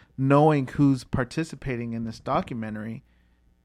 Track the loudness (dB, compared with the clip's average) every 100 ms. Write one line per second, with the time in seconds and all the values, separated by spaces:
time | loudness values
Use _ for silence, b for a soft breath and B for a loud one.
0 | b -2 4 6 6 4 0 2 2 2
1 | -2 -4 -4 -4 -8 -8 -8 -6 -6 -6
2 | -8 -8 -2 -2 -2 -6 -8 -8 -10 -12
3 | -16 _ _ _ _ _